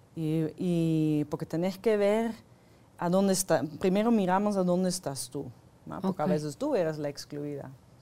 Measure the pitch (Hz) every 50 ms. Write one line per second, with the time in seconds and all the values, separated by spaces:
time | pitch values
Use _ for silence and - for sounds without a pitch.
0 | - _ - 165 160 151 156 165 156 - - - 185 180 170 165 165 165 160 160
1 | 156 156 151 147 147 - - 156 160 - - 160 180 196 190 190 - 233 214 208
2 | 202 202 208 226 226 226 226 - - - - - - - - - - - - -
3 | 175 175 180 190 202 196 190 185 - - 165 131 131 156 - - 202 190 185 208
4 | 214 240 240 214 185 180 185 196 208 208 202 196 180 180 175 180 185 180 175 -
5 | - 139 139 - - - - 143 127 127 - - - - - - - - 151 180
6 | 196 190 180 - 151 - - 151 151 151 139 - 269 311 277 196 165 160 151 151
7 | 147 143 143 - - - 147 147 147 147 143 139 135 135 135 - - - - -